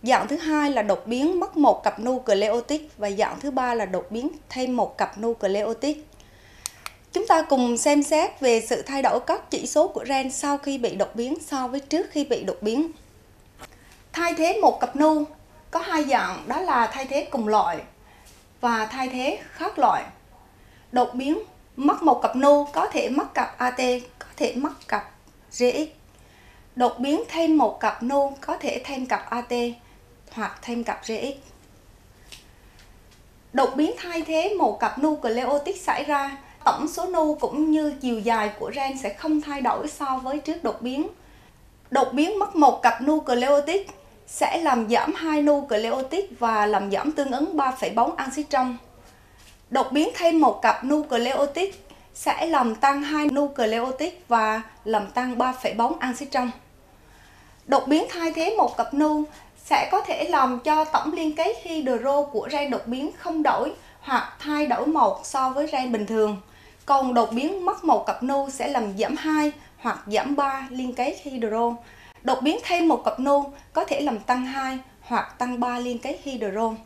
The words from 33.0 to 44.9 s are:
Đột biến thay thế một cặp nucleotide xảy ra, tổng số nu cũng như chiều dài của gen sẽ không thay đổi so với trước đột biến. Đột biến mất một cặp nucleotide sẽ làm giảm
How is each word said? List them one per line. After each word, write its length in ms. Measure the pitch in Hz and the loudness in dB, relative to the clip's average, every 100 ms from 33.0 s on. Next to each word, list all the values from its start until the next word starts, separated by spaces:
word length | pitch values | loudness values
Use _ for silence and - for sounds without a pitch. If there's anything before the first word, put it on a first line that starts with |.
| - - - - _ | -20 -20 -20 -20 _
Đột 240 | 254 262 247 | 0 2 2
biến 160 | 320 480 | 0 0
thay 240 | 359 339 | -6 -6
thế 320 | 320 320 370 | -2 0 0
một 260 | 403 262 202 | 2 0 2
cặp 220 | 233 - | -2 0
nucleotide 760 | 294 302 240 226 247 285 285 392 | 0 0 -2 -2 0 0 -2 -6
xảy 260 | - 254 | -2 -4
ra, 340 | 294 285 277 277 - - | 0 -2 -2 -8 -18 0
tổng 240 | - 240 302 | 0 2 -2
số 180 | - 359 | -4 -2
nu 280 | 349 311 302 | 2 2 2
cũng 300 | - 294 311 | -2 0 2
như 240 | 311 302 294 | 2 2 -2
chiều 180 | 254 233 | -2 -2
dài 320 | 208 226 208 208 | 0 0 0 -4
của 120 | - | -8
gen 240 | 269 269 269 | -4 -4 -4
sẽ 140 | 285 | -6
không 280 | - 320 311 | -6 0 0
thay 200 | 294 277 | 0 -2
đổi 280 | 247 - 302 | 0 0 -4
so 320 | - 277 262 | -6 -4 -2
với 160 | 254 285 | -2 -6
trước 260 | 285 339 | -4 -4
đột 180 | 240 214 | -4 -4
biến. 260 | 233 269 370 - - - - _ - _ - | -4 -2 -4 -6 -20 -20 -20 _ -20 _ -2
Đột 180 | 254 262 | 2 2
biến 260 | 247 330 415 | 2 0 2
mất 180 | 403 381 | 0 6
một 260 | 277 247 | 6 6
cặp 200 | 240 226 | 2 2
nucleotide 840 | 269 311 302 247 254 285 285 381 392 - - - - | 0 0 2 0 4 4 4 -2 -4 -16 -20 -20 -16
sẽ 320 | - - 330 | -2 0 2
làm 260 | 320 240 | 2 2
giảm 260 | 214 | 2